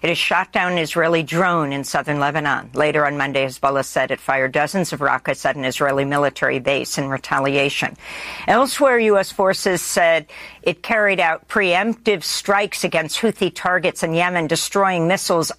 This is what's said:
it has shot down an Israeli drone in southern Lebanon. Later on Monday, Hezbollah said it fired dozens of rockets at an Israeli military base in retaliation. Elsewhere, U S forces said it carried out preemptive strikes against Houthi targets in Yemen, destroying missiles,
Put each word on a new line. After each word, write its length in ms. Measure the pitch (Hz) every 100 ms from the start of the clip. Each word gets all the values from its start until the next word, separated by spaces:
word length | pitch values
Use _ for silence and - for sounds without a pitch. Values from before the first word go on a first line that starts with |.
it 60 | 160
has 100 | 165
shot 340 | - 175 185
down 200 | 214 180
an 60 | 175
Israeli 420 | 156 170 160 170
drone 500 | 143 165 185 170 147
in 120 | 139
southern 360 | 139 151 139 147
Lebanon. 520 | 143 156 147 131 113
Later 320 | 127 151 151 147
on 140 | 143
Monday, 260 | 139 135 135
Hezbollah 400 | 127 139 139 131
said 240 | - 131
it 100 | 131
fired 320 | - 135 131
dozens 420 | 147 147 196 170
of 80 | 143
rockets 440 | 139 131 - 135 147
at 100 | 143
an 80 |
Israeli 420 | 131 120 143 139 139
military 520 | 143 143 - 131 131
base 400 | 127 135 123 -
in 100 | 139
retaliation. 880 | 135 - 143 139 139 139 - 135 - - - - - -
Elsewhere, 500 | 208 262 - 277 240
U 220 | 220 202
S 120 | 190
forces 520 | - 190 190 202 175
said 420 | - - 170 165 147 - - -
it 180 | - 165
carried 380 | - 226 208 190
out 280 | 165 160 _
preemptive 760 | 220 190 175 214 220 - 196
strikes 600 | - - - 202 208 -
against 360 | 180 165 156 -
Houthi 340 | 226 - 180
targets 480 | - 185 180 170 -
in 140 | 170 165
Yemen, 320 | 175 180 156
destroying 600 | 160 - 202 190 180 165
missiles, 440 | 190 - 175 156